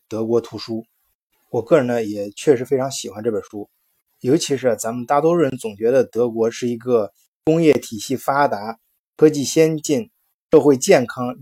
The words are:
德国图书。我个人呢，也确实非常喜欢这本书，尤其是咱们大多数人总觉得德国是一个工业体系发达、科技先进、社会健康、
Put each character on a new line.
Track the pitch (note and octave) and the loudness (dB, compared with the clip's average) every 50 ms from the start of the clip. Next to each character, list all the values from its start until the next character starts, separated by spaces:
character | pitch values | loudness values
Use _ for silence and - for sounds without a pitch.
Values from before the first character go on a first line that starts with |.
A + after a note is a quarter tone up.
| _ _ | _ _
德 | - G#2+ A2+ | -8 -8 -4
国 | A2+ A#2 A#2 | 0 -2 -2
图 | A2+ - - G#2+ | -2 -2 -14 -16
书。 | - - A2+ A2+ A2+ _ _ _ _ _ _ _ _ _ _ _ _ _ | -12 -10 -10 -10 -10 _ _ _ _ _ _ _ _ _ _ _ _ _
我 | - B2 | -6 -6
个 | A2 - E3+ | 0 2 2
人 | D#3 B2+ | 2 2
呢， | B2 A#2+ A#2+ | 2 -2 -2
也 | A2+ G#2 G#2 G#2 G2+ G#2 | -4 -4 -6 -8 -8 -10
确 | - - - D#3+ C#3+ | -10 -4 0 2 2
实 | A#2 B2+ | 2 0
非 | - C#3+ B2+ | -4 -4 -4
常 | C3 C#3 | -4 -4
喜 | C3 - - - | -8 -10 -12 -12
欢 | G2 G#2+ | -14 -6
这 | A2 A#2+ | -6 -4
本 | G#2+ G2 F#2 | -4 -4 -8
书， | - - G#2 G#2 - _ _ _ _ _ _ _ _ _ _ | -10 -16 -16 -16 -16 _ _ _ _ _ _ _ _ _ _
尤 | - B2 C#3+ E3+ | -2 0 0 0
其 | - - C#3+ | 0 -2 -4
是 | B2+ B2 B2+ A2 - | -2 0 -2 -2 -2
咱 | - A2+ A#2 | -4 -6 -6
们 | B2 A#2+ | -8 -4
大 | A#2+ C#3+ D3 | 0 0 2
多 | D3 D#3+ E3+ | 2 2 2
数 | F3 | 2
人 | D#3 C3 B2+ - | 0 0 -2 -6
总 | - A2 G#2 | -10 -10 -10
觉 | G2 A2 A#2 | -2 -2 2
得 | C3 C3+ A#2 | 2 2 0
德 | - - A2 B2 B2 | 0 0 -2 -2 -2
国 | A2 A2+ A2+ A2+ | 0 0 -2 -2
是 | A2+ - - A#2+ | -2 -4 -6 -6
一 | A#2+ A2+ | -6 -6
个 | A#2 B2+ B2 A2+ G#2 F#2+ _ _ _ _ _ _ _ | -4 0 0 0 0 -2 _ _ _ _ _ _ _
工 | - D#3+ E3 | 0 2 4
业 | E3+ D#3 - | 4 4 4
体 | - - - A2+ G#2 | 4 2 -6 -12 -12
系 | - - C3+ | -6 -6 -6
发 | A#2 - - C#3 C#3+ C#3+ C3+ | -6 -2 -2 0 2 2 0
达、 | G#2+ G2+ G#2 A2 A2+ - _ _ _ _ _ _ _ - | 0 -4 -8 -12 -14 -14 _ _ _ _ _ _ _ 4
科 | D#3 D#3 | 4 4
技 | D3+ C#3+ C3+ | 4 2 -4
先 | A2+ - E3 D#3+ D#3+ D#3+ D3+ | -2 2 2 2 2 2 -4
进、 | D3 - D3+ B2 A2 G#2+ _ _ _ _ _ _ _ _ - | -2 -2 -2 -2 -2 -6 _ _ _ _ _ _ _ _ 4
社 | D#3 | 6
会 | B2+ D3 C#3 B2+ | 6 6 4 4
健 | - - G3 D3 B2 | 4 4 4 4 4
康、 | A#2 - B2+ B2 B2 B2+ - | -2 -6 -8 -8 -8 -6 -4